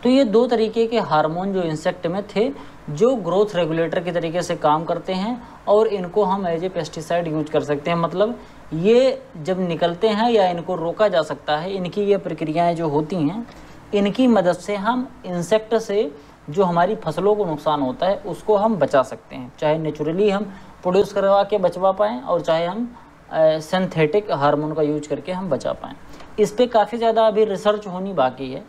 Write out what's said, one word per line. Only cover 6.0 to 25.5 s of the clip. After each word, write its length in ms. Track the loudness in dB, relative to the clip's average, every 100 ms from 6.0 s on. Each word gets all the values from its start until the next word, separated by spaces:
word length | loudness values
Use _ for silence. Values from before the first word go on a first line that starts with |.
| -2 0
हम 240 | 2 0 -2
as 140 | -2
a 60 | -4
pesticide 580 | -6 -8 -8 -4 -2 -2
use 200 | -4 -2
कर 160 | -2
सकते 280 | -2 -4 -2
हैं। 60 | 0
मतलब 420 | 0 0 0 0 -14 -20 -10
ये 500 | -2 4 6 6 0 -10 -12
जब 220 | -4 -2
निकलते 500 | -2 0 -2 0 0
हैं 220 | 2 2
या 160 | 4 2
इनको 280 | 0 -4 -4
रोका 320 | -4 0 2
जा 140 | 2
सकता 360 | -2 -6 -4 -2
है, 160 | -2
इनकी 280 | -6 -6 -2
ये 160 | 0 0
प्रक्रियाएं 580 | 0 -6 -4 0 0 0
जो 140 | 0
होती 260 | 0 -2 -2
हैं 320 | -2 -2 -10 -16 -20 -20 -4
इनकी 340 | 0 0 2 4
मदद 260 | 4 4
से 220 | 0 -2 -4
हम 360 | 0 -2 -4 -10 -8
insect 500 | -6 0 0 2 -2
से 400 | 0 -2 -2 -6 -20 -20 -8
जो 140 | 0
हमारी 320 | 2 4 2 0
फसलों 400 | -4 0 2 2
को 100 | 0
नुकसान 360 | -2 0 0
होता 240 | 0 -2 -2
है 120 | -2
उसको 380 | -4 -10 0 2
हम 200 | 4 2
बचा 280 | 2 2
सकते 320 | 2 -4 -14 -16
हैं, 180 | -16 -4
चाहे 180 | 0 0
naturally 520 | -2 -4 -4 2 2
हम 140 | 2 -4 -12 -20 -8
produce 320 | 0 2 2
करवा 300 | 2 4 4
के 140 | 4 2
बचवा 340 | 0 2 0
पाएँ 300 | 2 0 -2
और 200 | -2 -2
चाहे 240 | 0 0 0
हम, 300 | -4 -8 -10 -20 -20 -8
अ, 280 | 2 4 4
synthetic 720 | 0 -2 0 2 2 2 0
हार्मोन 420 | 0 2 2 0
का 80 | 0
यूज़ 280 | 0 0 -4
करके 220 | -8 -6
हम 180 | -6
बचा 240 | -4